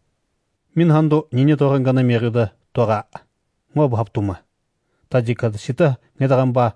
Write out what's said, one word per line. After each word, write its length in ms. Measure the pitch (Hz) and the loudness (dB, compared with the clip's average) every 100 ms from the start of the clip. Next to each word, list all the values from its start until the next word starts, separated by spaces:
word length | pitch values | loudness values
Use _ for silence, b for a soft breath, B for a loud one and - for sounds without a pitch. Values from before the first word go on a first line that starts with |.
| _ _ _ _ _ _ _ 165 | _ _ _ _ _ _ _ 0
Мин 160 | 170 | 2
ханду 360 | 156 156 151 - | 2 2 0 0
нине 240 | 123 139 147 | 0 2 2
доры 240 | 143 139 | 2 0
гана 200 | 131 131 | 0 2
мереда 520 | 127 117 120 117 107 - _ | 2 0 0 -2 -2 -6 _
тора. 340 | - 110 107 - - _ _ _ _ _ | -2 0 -2 -6 -18 _ _ _ _ _
Моб 220 | 147 147 117 | -2 0 -2
хаптума. 440 | 113 117 101 90 _ _ _ _ _ _ _ | -4 -4 -4 -6 _ _ _ _ _ _ _
Тадикад 460 | 127 117 117 117 104 | -2 -2 -4 -4 -6
сита 360 | - 123 160 123 _ - | -8 0 0 -2 _ -4
недарамба 540 | 131 131 131 123 117 | 0 2 2 2 0